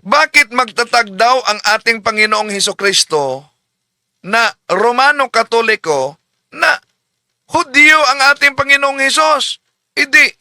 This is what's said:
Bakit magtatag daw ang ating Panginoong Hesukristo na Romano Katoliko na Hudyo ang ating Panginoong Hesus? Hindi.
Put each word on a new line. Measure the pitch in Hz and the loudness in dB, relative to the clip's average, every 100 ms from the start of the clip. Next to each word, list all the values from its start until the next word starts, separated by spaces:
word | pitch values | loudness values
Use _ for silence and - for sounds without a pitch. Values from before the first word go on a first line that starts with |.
Bakit | 190 285 311 294 240 | 0 0 2 0 0
magtatag | 247 247 - 240 240 214 | -2 -4 -4 0 0 -2
daw | 190 226 262 214 | 0 2 2 -2
ang | 208 208 220 | -2 0 0
ating | 233 226 | -2 -2
Panginoong | 214 214 214 214 214 | -4 -2 0 0 -4
Hesukristo | 202 202 196 196 190 - 156 135 131 147 _ _ _ _ _ _ _ 170 | -4 -4 -2 -2 -2 -2 -2 -2 -6 _ _ _ _ _ _ _ _ -4
na | 226 220 - - | -2 -2 -4 -6
Romano | 180 226 240 277 294 262 | 0 0 2 2 0 -2
Katoliko | 226 226 226 220 214 165 143 135 156 _ _ _ | -2 -2 -2 0 -2 -2 -2 -2 -8 _ _ _
na | 302 330 - _ _ _ _ _ _ _ | -4 -2 -2 _ _ _ _ _ _ _
Hudyo | 320 269 269 302 311 277 | -4 0 2 4 4 2
ang | 277 269 | 2 2
ating | 285 285 269 | 2 0 -2
Panginoong | 277 277 277 277 | 0 0 0 -2
Hesus? | 269 311 311 294 - - _ _ _ | -2 0 0 0 -4 -10 _ _ _
Hindi. | - 285 302 262 _ | -6 0 2 2 _